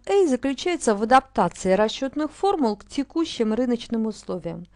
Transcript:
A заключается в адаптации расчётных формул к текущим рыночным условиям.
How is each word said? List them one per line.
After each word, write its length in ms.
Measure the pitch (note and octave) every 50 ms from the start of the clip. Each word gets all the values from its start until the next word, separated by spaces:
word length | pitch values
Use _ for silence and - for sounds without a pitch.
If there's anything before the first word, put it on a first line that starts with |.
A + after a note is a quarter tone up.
| -
A 200 | - - G4+ F#4+
заключается 680 | D#4+ B3+ A#3+ - C4+ C#4 - - F4+ F4 - - - G#3+
в 80 | G3 A3
адаптации 760 | A3 - C4 C4 - - - G3 F3 - - - F#3+ F#3+
расчётных 540 | F#3+ G#3+ A3 - - C4+ C4+ - D4 D4+ D4+ -
формул 440 | - - G4 G4+ E4+ C#4 A3+ G#3
к 100 | G3+ -
текущим 640 | - - - C#4 - - E4 E4 D#4+ - - A#3 G#3+ A3
рыночным 540 | A3+ B3+ B3 A#3+ A#3 - - A#3 A3+ A3
условиям. 600 | A3 G#3+ - - - F#3 F#3 - E3+ E3 E3+ F3 - _